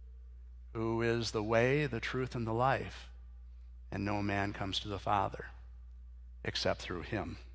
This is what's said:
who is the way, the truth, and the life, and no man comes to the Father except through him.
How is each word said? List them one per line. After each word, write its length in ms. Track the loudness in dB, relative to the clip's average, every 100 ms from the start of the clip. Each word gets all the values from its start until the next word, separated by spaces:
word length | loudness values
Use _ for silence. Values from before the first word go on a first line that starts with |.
| -14 -14 -14 -14 -14 -14 -8
who 300 | -2 0 4
is 280 | 4 4 2
the 120 | 0
way, 440 | 6 8 8 6 2
the 140 | 0
truth, 340 | 0 0 -2
and 120 | 0 2
the 60 |
life, 560 | 4 6 4 0 -8 -12 -14 -16 -16 -14 -14 -14 -14 -4
and 120 | -2
no 180 | 0 2
man 300 | 2 2 0
comes 280 | 0 -2 -2
to 80 | -2
the 100 | -2
Father 480 | 2 4 4 -2 -8 -12 -14 -14 -14 -14 -14 -14 -14 -6
except 360 | -4 2 2 2
through 220 | -2 -4
him. 340 | -2 -2 -2 -6 -12